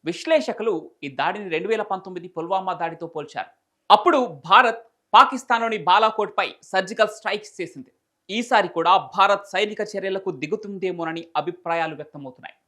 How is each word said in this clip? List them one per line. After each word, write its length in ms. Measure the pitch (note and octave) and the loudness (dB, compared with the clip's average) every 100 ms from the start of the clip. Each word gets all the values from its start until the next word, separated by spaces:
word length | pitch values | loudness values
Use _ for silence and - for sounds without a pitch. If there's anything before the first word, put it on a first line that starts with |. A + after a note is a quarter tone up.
విశ్లేషకులు 680 | D3+ F3 - D#4+ B3+ - A3 F3 - _ | -6 -6 2 2 2 -4 -2 -4 -6 _
ఈ 40 | C#3+ B2+ | -12 -2
దాడిని 280 | D3+ G3+ G3 | -2 -2 -4
రెండు 140 | D#3+ G3 | -4 -2
వేల 120 | A3 G#3+ | -2 -2
పంతొమ్మిది 360 | F#3 F#3+ F3+ F3 - | -6 -8 -14 -12 -10
పుల్వామా 360 | E3+ F#3+ F#3 F3 | -4 -2 -2 -6
దాడితో 260 | E3 E3 E3 | -6 -8 -12
పోల్చారు. 360 | D#3 D3+ C3 - _ _ _ _ | -10 -10 -10 -10 _ _ _ _
అప్పుడు 280 | G#3 F4 D4+ A#3+ D3 D#3+ | 4 6 2 0 -6 4
భారత్ 340 | G3+ B3 A3+ - _ _ A3 | 6 6 0 -12 _ _ 6
పాకిస్తాన్లోని 640 | C#4 C4 - A#3 A3+ G#3+ E3 | 6 2 -2 -2 0 -2 2
బాలాకోట్పై 580 | G3 A3 A3+ G#3 - E3+ - - | 4 4 2 -4 -2 -4 -6 -4
సర్జికల్ 400 | F#3+ F#3 A3+ G3 - | -2 -2 0 -2 0
స్ట్రైక్స్ 380 | G3 G#3 G#3 - | -6 -8 -8 -12
చేసింది. 320 | F3 C3+ B2+ _ _ _ _ | -12 -12 -20 _ _ _ _
ఈసారి 380 | G#3 A#3 A3+ F#3 E3+ | -6 2 2 2 0
కూడా 160 | E3 F#3+ - - | 4 4 2 2
భారత్ 300 | G3+ G3+ - | 4 4 0
సైనిక 280 | F#3 G#3 G#3 G#3 | -2 -2 -4 -6
చర్యలకు 380 | G3 F#3+ F#3+ F#3+ D3+ | -6 -6 -4 -6 -8
దిగుతుందేమోనని 800 | D3 G#3+ G3+ G3 F#3 F3 E3 E3 E3 D3+ | -6 -6 -6 -6 -6 -4 -6 -6 -6 -6
అభిప్రాయాలు 560 | D3+ F3 E3+ E3+ D#3+ D3+ | -4 -8 -4 -2 -4 -6
వ్యక్తమవుతున్నాయి. 560 | D3+ D3 C3+ B2+ - _ | -16 -16 -18 -18 -20 _